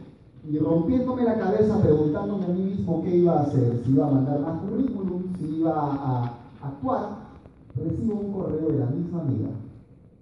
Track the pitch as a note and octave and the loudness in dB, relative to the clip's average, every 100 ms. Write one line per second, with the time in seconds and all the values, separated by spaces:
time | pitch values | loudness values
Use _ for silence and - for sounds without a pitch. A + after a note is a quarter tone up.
0 | - - - - D#3 D3+ D#3+ E3 - B3+ | -16 -20 -20 -16 -4 0 2 4 4 2
1 | A#3+ B3 A3+ G#3+ F#3+ G#3+ G#3+ - D#3+ D3+ | 0 0 2 2 2 4 4 4 6 6
2 | D3+ D3+ - G3 F3 F#3 F#3+ G3+ E3+ D#3+ | 4 0 -2 -2 -2 -2 -2 -2 -2 -2
3 | F3+ F3 F3 D3+ C3 B2 A#2 A#2 B2+ C3+ | 2 4 4 4 2 2 2 2 2 4
4 | C#3+ C3+ C3 D3 D#3 E3 G3 A3+ C4+ G3+ | 4 2 2 0 -2 -4 -4 -2 -2 -2
5 | F#3 F3+ F3+ - D3+ D#3+ D#3+ D#3 D3 C#3 | -4 -4 -6 -6 -6 -2 0 0 -2 -2
6 | C3+ B2 B2 - - - C3+ - B3+ - | -2 -2 -2 -8 -16 -14 -12 -6 -4 -4
7 | G#3 - - - - - - - D#3+ - | -4 -10 -16 -20 -20 -20 -12 -6 -4 -2
8 | A3+ G#3 G3+ G3 E3 D#3 D#3 C3+ A#2+ E3 | -2 -2 -4 -6 -4 -2 0 0 0 -2
9 | E3+ E3+ D3 G#2+ - - - - - - | -4 -4 -2 -2 -4 -8 -14 -18 -20 -20
10 | - - | -20 -20